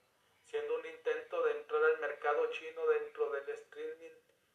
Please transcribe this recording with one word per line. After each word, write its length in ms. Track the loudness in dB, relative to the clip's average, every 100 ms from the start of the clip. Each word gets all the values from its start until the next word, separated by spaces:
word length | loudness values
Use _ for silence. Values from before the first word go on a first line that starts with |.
| _ _ _ _
siendo 300 | -6 -4 -2
un 120 | -2 -4
intento 560 | -4 -2 -2 -2 2
de 100 | 2
entrar 300 | 0 0 4
al 160 | 4 4
mercado 520 | 0 -2 0 2 0
chino 360 | -2 -8 -2 2
dentro 440 | 2 0 -2 -2
del 180 | -2 -6
streaming 640 | -10 -12 -10 -10 -10 -16 -20 _ _ _